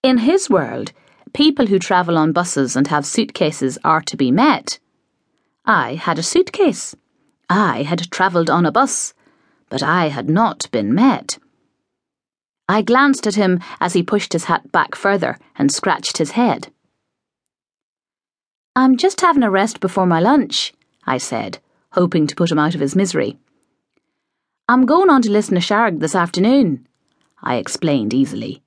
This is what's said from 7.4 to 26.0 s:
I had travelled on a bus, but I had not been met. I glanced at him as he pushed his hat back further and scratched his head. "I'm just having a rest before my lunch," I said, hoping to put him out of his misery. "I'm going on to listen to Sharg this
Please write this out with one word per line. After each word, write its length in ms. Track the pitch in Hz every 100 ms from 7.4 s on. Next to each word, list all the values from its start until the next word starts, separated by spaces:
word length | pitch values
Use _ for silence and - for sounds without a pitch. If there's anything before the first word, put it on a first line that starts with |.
| -
I 340 | 185 196 120
had 260 | 147 175 175
travelled 400 | - 185 175 165
on 160 | 160 170
a 60 |
bus, 420 | 220 262 - - _ _ _ _ _ _
but 160 | 127
I 240 | - 180 156
had 220 | 139 104
not 420 | 165 226 - -
been 240 | 120 104 147
met. 420 | 262 180 - - _ _ _ _ _ _ _ _ _ _ _ _ -
I 120 | 208
glanced 460 | 202 247 277 269 214
at 80 | 202
him 240 | 190 180 - -
as 120 | 175
he 80 | 175
pushed 300 | 175 208 -
his 140 | 170 -
hat 260 | 165 -
back 240 | 170 - -
further 420 | 196 196 135 - _ -
and 140 | -
scratched 460 | - 196 156 - -
his 120 | 165
head. 400 | 226 240 143 - _ _ _ _ _ _ _ _ _ _ _ _ _ _ _ _ _ _ _ _
"I'm 220 | 247 262 254
just 240 | 381 -
having 240 | 359 285
a 80 | 226
rest 300 | 190 214 -
before 240 | 190 196 180
my 160 | 165
lunch," 520 | 196 285 214 - - _ _ _ -
I 120 | 127
said, 420 | - 113 104 - _ _ _
hoping 360 | - 180 175 151
to 80 | -
put 160 | 170
him 80 | 156
out 160 | 151 -
of 60 |
his 140 | 139 185
misery. 420 | 190 160 131 - _ _ _ _ _ _ _ _ _ _ _ _ -
"I'm 160 | 247 254
going 240 | 330 381
on 120 | 277
to 80 | 226
listen 240 | 208 208 180
to 60 |
Sharg 380 | 175 208 226
this 160 | 160